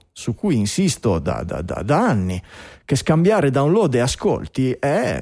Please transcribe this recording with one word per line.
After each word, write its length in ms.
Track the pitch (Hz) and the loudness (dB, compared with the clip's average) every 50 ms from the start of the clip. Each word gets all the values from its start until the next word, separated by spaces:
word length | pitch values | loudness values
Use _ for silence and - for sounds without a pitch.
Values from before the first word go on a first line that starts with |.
| _ _ _ | _ _ _
su 220 | - - - 113 | -10 -8 -8 -6
cui 200 | - - 208 151 | -4 -2 0 0
insisto 640 | 113 101 104 - - 196 175 - - - 117 90 82 | 2 0 0 0 0 0 0 0 0 0 0 0 0
da, 240 | 71 - 64 57 - | 0 -2 -4 -4 -6
da, 180 | 87 - 69 | -6 -6 -6
da, 200 | 87 92 65 58 - | -6 -6 -8 -4 -2
da 140 | 107 143 175 | 0 2 2
anni, 440 | 240 240 135 104 92 92 92 90 - - - - - - - - _ | 2 2 2 0 0 -2 -4 -6 -8 -12 -18 -20 -20 -20 -20 -20 _
che 100 | - 143 | -2 -2
scambiare 540 | 131 - - 160 160 170 190 220 202 147 139 | 0 0 2 2 4 4 4 4 4 2 2
download 420 | 127 139 139 151 175 226 214 151 123 | 2 2 2 4 4 4 4 2 2
e 40 | 123 | 2
ascolti 720 | 120 - - - - 202 135 - - 90 - - 131 127 | 0 0 -2 -2 -2 -2 -2 -2 -4 -6 -4 -2 -2 -2
è 500 | 123 - - 139 147 202 247 - 82 65 | -2 -2 -2 -2 0 0 -2 -2 -4 -6